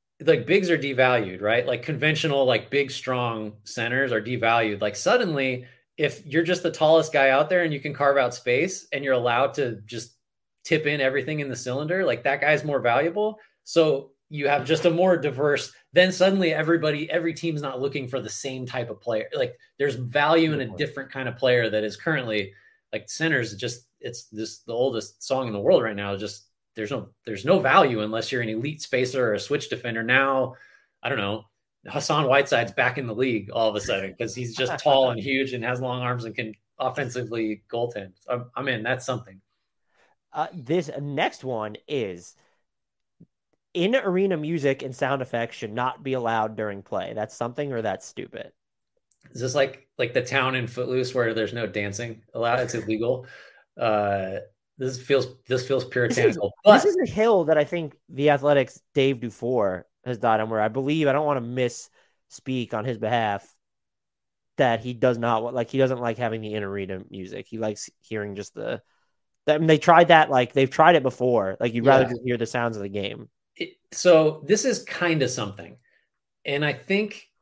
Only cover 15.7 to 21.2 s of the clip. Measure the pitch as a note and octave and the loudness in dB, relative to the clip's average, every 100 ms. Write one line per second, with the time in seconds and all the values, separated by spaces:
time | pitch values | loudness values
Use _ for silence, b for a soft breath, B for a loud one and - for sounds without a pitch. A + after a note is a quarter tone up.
15.7 | b b E3+ F#3 F3+ F#3+ G3 E3+ D3+ D#3 | b b 4 4 4 4 4 2 0 2
16.7 | E3 D#3 D3+ D#3 E3+ E3 D#3 E3 D3+ C#3+ | 2 2 -2 -4 -2 -4 -4 -4 -4 -6
17.7 | B2+ C#3 C#3+ B2 C3 A2 - C3+ C3 B2 | -4 -4 -4 -6 -6 -6 -8 -8 -8 -8
18.7 | C3 A#2 G#2+ A#2+ A2 - D3 B2 - b | -6 -8 -8 -6 -4 -4 -4 -4 -6 b
19.7 | - C#3+ A#2+ A#2+ C#3+ D3+ E3 D#3+ D3 A#2 | -4 -2 -2 -2 0 4 4 4 0 -4
20.7 | G2 D3 C#3 C3+ C3+ | -6 -6 -6 -12 -8